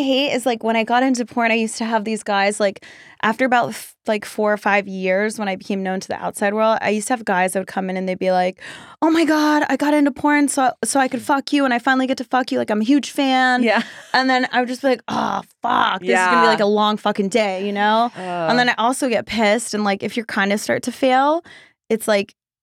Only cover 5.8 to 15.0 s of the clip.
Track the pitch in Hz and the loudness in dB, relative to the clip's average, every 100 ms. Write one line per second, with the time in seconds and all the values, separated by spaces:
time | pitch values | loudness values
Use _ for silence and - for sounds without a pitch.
5.8 | 190 190 - - 180 - 202 214 220 220 | -4 -6 -6 -8 -8 -2 -2 2 2 2
6.8 | - 214 208 247 214 180 185 190 185 196 | 0 -2 -2 -4 0 0 0 -2 -4 -4
7.8 | 190 185 185 185 185 185 185 - - - | -4 -4 -4 -2 0 2 0 -4 -14 -20
8.8 | - - 320 330 302 302 302 302 - 269 | -20 -2 2 2 2 2 2 2 2 0
9.8 | 294 302 285 - 294 294 277 - 254 - | 2 2 2 2 2 2 2 2 0 0
10.8 | 226 277 262 247 220 277 - 285 269 240 | -2 0 0 -2 -2 -2 0 0 2 0
11.8 | 269 262 262 269 254 254 262 247 233 214 | 0 0 0 -2 -2 -2 0 -2 -2 0
12.8 | 220 285 - - 269 262 254 247 233 208 | 2 2 0 -2 0 2 2 2 2 0
13.8 | - - - 254 262 254 254 240 247 247 | -2 -10 -4 0 2 2 0 -2 -2 -2
14.8 | 269 240 | 0 0